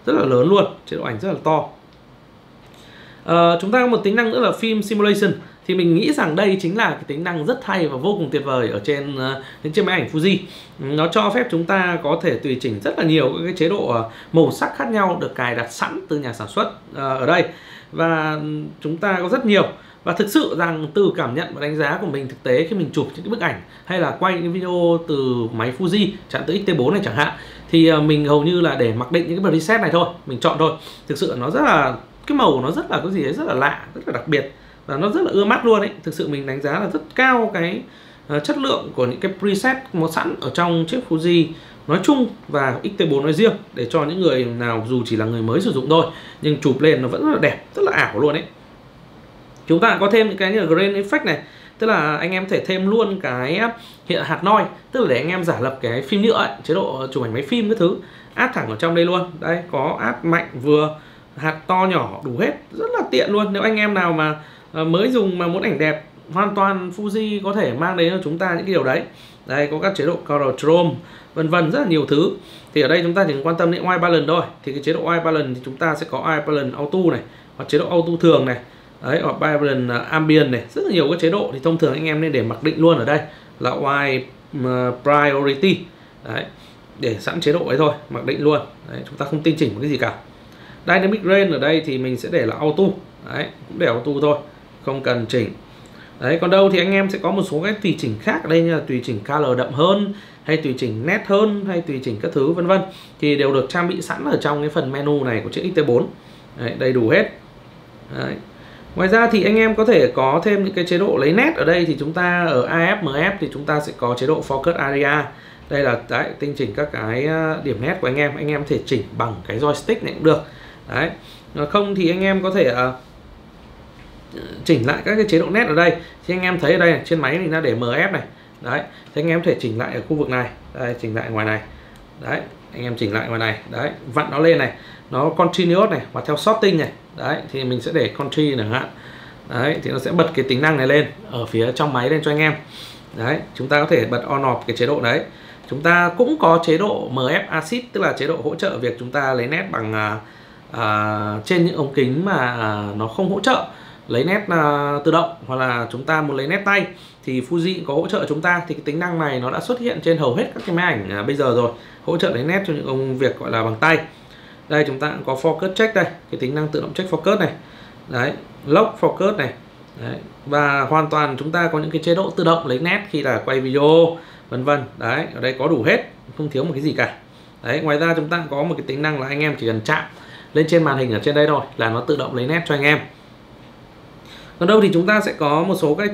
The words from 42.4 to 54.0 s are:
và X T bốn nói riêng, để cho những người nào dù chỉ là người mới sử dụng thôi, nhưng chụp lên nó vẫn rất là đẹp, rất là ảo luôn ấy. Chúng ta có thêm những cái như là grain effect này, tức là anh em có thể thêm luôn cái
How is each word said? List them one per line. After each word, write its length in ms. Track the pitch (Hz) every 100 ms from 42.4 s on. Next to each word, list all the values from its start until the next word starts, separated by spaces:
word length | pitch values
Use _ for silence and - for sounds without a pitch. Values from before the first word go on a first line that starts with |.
| -
và 260 | 143 131 120
X 60 | - 196
T 120 | 170
bốn 120 | 139
nói 100 | 151
riêng, 200 | 156 220 - -
để 120 | - 120
cho 140 | 160
những 160 | 147 180
người 240 | 170 131
nào 420 | 120 117 120 113 113
dù 140 | 127 113
chỉ 100 | 110
là 80 |
người 180 | 113 117
mới 180 | 113 143
sử 120 | 214
dụng 160 | 135 131
thôi, 180 | 160 160 - - -
nhưng 180 | 151 147
chụp 200 | 147 135
lên 220 | 156 135
nó 60 | 127
vẫn 160 | - 302
rất 60 |
là 60 | 285
đẹp, 240 | 143 - - -
rất 60 |
là 100 | 403
ảo 280 | - 117 104
luôn 140 | 147
ấy. 80 | 156 - - - - - - - - - - - - -
Chúng 120 | 165
ta 160 | 226 -
có 100 | 196
thêm 180 | 220 214
những 100 | 190
cái 140 | 190
như 80 | 214
là 60 | 170
grain 260 | 165 196
effect 320 | 202 196 302
này, 140 | 240 147 - - - -
tức 80 | 220
là 300 | 190 147 147
anh 160 | 175
em 120 | 185
có 40 | 190
thể 140 | 196
thêm 260 | - 185 190
luôn 300 | 226 202 185
cái 400 | 131 123 131 180 226 - - -